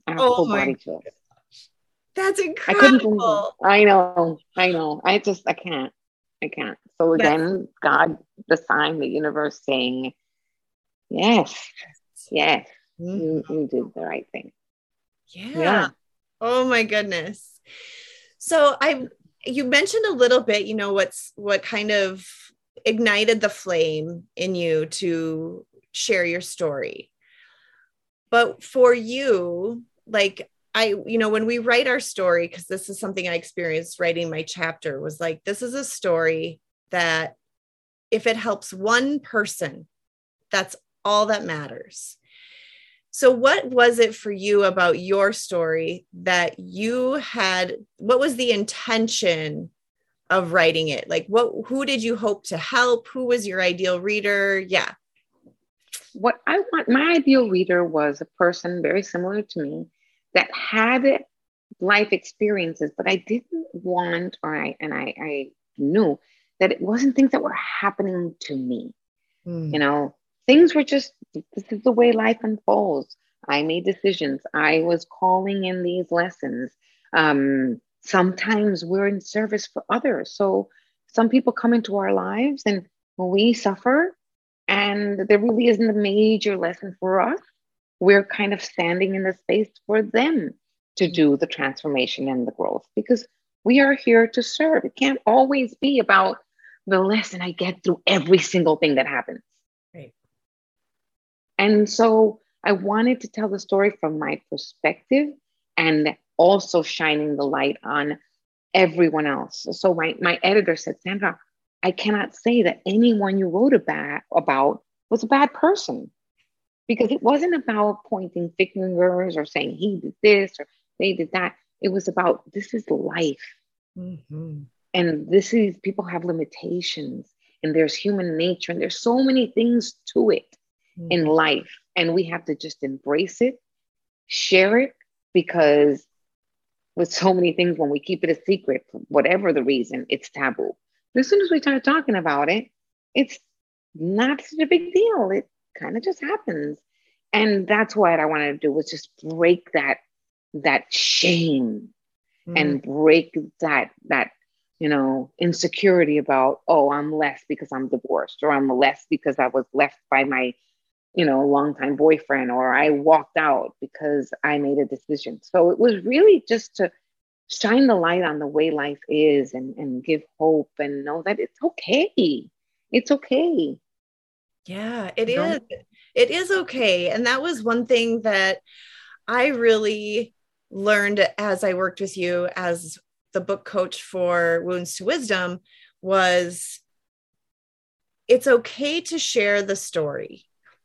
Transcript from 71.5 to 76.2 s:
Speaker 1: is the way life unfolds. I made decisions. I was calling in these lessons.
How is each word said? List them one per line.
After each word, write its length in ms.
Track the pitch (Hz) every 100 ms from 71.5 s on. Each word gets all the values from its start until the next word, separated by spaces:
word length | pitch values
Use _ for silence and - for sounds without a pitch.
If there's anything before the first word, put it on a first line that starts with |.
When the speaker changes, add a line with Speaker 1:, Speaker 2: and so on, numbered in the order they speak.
| - -
Speaker 1:
is 120 | 208
the 80 | 254
way 220 | 226 240
life 240 | 226 220 226
unfolds. 720 | 220 214 - 214 202 143 - - _ _ -
I 160 | 143
made 220 | 156 170 175
decisions. 560 | 190 196 180 143 139 -
I 260 | 151 151 160
was 260 | 170 165 -
calling 600 | - 185 185 190 196 185
in 180 | 185
these 260 | 175 180 175
lessons. 640 | 170